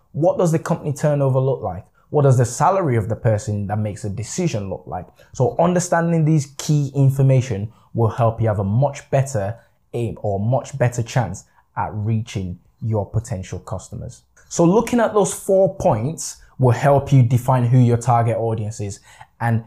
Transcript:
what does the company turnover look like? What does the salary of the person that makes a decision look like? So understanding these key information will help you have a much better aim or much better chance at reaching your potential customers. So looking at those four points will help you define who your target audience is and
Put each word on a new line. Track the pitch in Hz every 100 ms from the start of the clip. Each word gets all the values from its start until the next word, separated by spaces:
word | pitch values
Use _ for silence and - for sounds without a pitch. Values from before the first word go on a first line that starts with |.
| _
what | 139 170 190
does | 175
the | 165
company | - 170 165
turnover | 135 151 143 135 131
look | 135 127
like? | 98 90 - _ _
What | 147
does | 139 127
the | 117
salary | - 165 196 160 117
of | 107
the | 107
person | 117 104 - 104 98
that | 107
makes | 107 98
a | 104
decision | 104 110 - 170 117 98
look | 87 -
like? | 85 - _ _
So | - 123 -
understanding | 175 180 175 170 170 165
these | 156 160 135 -
key | - 147 139 139
information | 135 135 135 131 117 98 107 - _
will | 113 110
help | - 113 -
you | 110
have | 101
a |
much | 98 113 139 - -
better | 135 135 104 98 - _ _ _
aim | 120 113 82
or | 107 98
much | 110 131 - 135
better | 120 -
chance | 113 131 101 98 - _ _ -
at | 85
reaching | 104 104 110 113 104 92 87 _ _
your | 113 107 95
potential | 110 - 95 92 90
customers. | - 95 - - 78 - _ _ -
So | -
looking | 170 208 233 240
at | 220
those | 214 180
four | - - 190 190 185
points | 180 110 127 165 - - - -
will | 127
help | 113 143 139 139
you | 139
define | 113 123 - 127 120
who | 127
your | 120 117
target | 131 120 117 104
audience | 113 110 107 110
is | 104 98 - - - -
and | 117 113